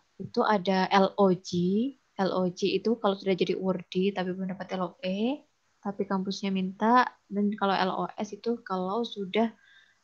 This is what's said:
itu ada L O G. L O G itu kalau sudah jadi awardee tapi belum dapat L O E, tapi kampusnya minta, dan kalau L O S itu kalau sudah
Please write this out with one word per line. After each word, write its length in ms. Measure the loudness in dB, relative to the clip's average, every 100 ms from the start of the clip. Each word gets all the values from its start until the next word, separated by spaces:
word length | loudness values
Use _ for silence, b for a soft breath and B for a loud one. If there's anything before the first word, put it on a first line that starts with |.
| _ -16
itu 240 | -6 0
ada 480 | 2 2 2 2 4
L 240 | 6 4 4
O 140 | 4
G. 180 | 4 0 0 2 2 0 -6 _ -2
L 160 | 0
O 160 | 0 -2
G 320 | 0 0 0
itu 160 | 0 0
kalau 160 | 0
sudah 240 | 0 0 0
jadi 240 | 0 0
awardee 480 | -2 -2 -4 -2 0
tapi 240 | 0 -4
belum 240 | -4 -6 -8
dapat 160 | -8
L 100 | -6 -6
O 20 | -6
E, 400 | -6 -2 -2 -4 _ _ _ _
tapi 240 | -8 -6 -2
kampusnya 400 | -2 -4 -4 -2
minta, 560 | -2 -2 0 4 4 4 -2 -8
dan 240 | -2 -2 0
kalau 160 | 0 2
L 160 | 0
O 120 | 0 -4 -6
S 160 | -10
itu 240 | -8 -6 -6
kalau 400 | -4 -4 -2 -2
sudah 480 | -4 -6 -4 0 0 -2 b b b b